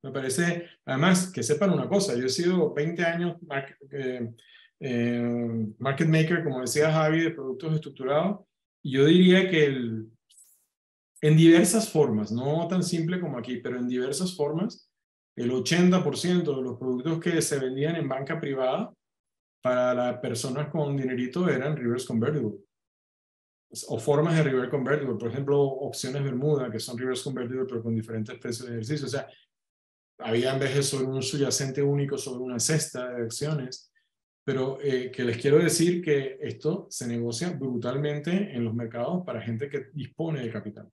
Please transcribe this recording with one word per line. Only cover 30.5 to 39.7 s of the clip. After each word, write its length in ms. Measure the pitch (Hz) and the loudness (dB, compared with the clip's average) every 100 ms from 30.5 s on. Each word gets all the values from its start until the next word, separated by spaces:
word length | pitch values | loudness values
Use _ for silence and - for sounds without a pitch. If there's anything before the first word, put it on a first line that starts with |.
en 60 | 135 | 0
vez 160 | 135 139 | 0 0
de 80 | |
sobre 220 | 135 139 127 | 0 -2 -2
un 180 | 131 | -2
subyacente 580 | 127 147 135 - 135 131 | -4 -2 0 0 -2 0
único, 360 | 143 143 139 143 | 0 2 0 -4
sobre 260 | - 123 | -8 -8
una 160 | 127 120 | -6 -4
cesta 540 | 117 156 - 135 127 | 0 0 0 -8 -8
de 100 | 123 | -6
acciones. 680 | 113 - 147 151 87 - _ _ _ _ _ _ | -6 -4 -4 -4 -6 -12 _ _ _ _ _ _
Pero, 340 | - 135 131 - | -4 -2 -2 -2
eh, 280 | 143 127 123 | -2 -2 -2
que 140 | - | -4
les 140 | 120 113 | -2 0
quiero 220 | 143 147 | 4 6
decir 420 | 170 - 170 175 | 6 4 2 2
que 360 | - 143 135 - | 2 0 0 -8
esto 460 | 139 113 151 - - | -10 -4 -2 -4 -6
se 180 | - 120 | -10 -6
negocia 440 | 117 120 113 175 | -4 -4 -4 -4
brutalmente 1000 | 151 135 120 123 135 151 147 147 185 202 | -4 -4 -4 -4 -2 -2 -2 -2 -2 -2
en 120 | 120 117 | -2 -4
los 80 | |
mercados 500 | 113 117 120 123 180 180 | -2 -6 -4 -4 -4 -4
para 160 | 120 | -8
gente 280 | 110 113 | -6 -6
que 160 | 139 | -4